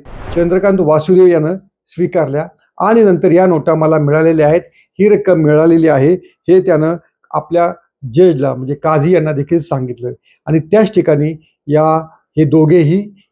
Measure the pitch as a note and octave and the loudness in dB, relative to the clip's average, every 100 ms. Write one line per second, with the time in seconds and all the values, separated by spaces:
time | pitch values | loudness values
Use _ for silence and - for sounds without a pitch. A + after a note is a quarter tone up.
0 | - - - - E3+ F#3 G3 G3 D#3 D#3 | -6 -16 -8 -4 -2 0 0 0 0 0
1 | D3+ F#3 F#3 E3+ D#3 F#3+ _ _ _ - | 2 2 4 2 -2 -6 _ _ _ -6
2 | F3 F3+ C#3+ C#3+ E3+ _ _ - F#3 A#3 | -4 -2 -4 -6 -10 _ _ -6 0 2
3 | G#3+ E3+ G#3+ E3+ F#3 E3 D3 D#3+ D#3 D#3 | 2 2 2 2 2 0 0 0 0 0
4 | D3 D3+ D#3+ D#3+ D3 E3+ - _ _ - | 0 0 0 2 2 0 -4 _ _ -2
5 | G#3 G#3 - E3 D3+ D3+ E3 E3 D#3+ C#3+ | 0 2 0 0 2 2 2 2 2 2
6 | C#3 F3+ - _ - F#3 F#3 D#3 D#3 E3 | 0 -2 -6 _ 0 0 2 0 -2 -6
7 | _ _ _ D3+ - E3+ E3+ F3+ _ _ | _ _ _ -10 -4 -2 -2 -6 _ _
8 | C3 B2 F#3 D3 C#3 B2+ C3 D3 D#3+ D#3 | -6 2 2 2 -4 -4 -8 -6 -2 0
9 | D3+ F3+ D#3 D3+ D3 E3+ D3+ C#3 B2+ A#2 | 0 0 -2 -4 -4 -4 -4 -6 -8 -10
10 | B2 B2+ _ _ - D#3 D#3 G#3 G#3 G3 | -12 -12 _ _ -4 -4 0 0 0 0
11 | D#3+ D3+ D3 D#3+ _ _ - D3 D#3 D#3+ | 0 0 -2 -6 _ _ -4 0 0 -2
12 | D#3+ _ _ - D#3 D#3+ D#3 F3+ D3+ F#3 | -6 _ _ -2 0 2 4 2 2 -2
13 | G#3 - _ | -4 -14 _